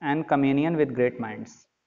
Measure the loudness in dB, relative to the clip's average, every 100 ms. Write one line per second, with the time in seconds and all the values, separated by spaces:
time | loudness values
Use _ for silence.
0 | -4 -2 0 2 4 2 2 0 0 2
1 | 0 0 -8 -10 -14 -18 _ _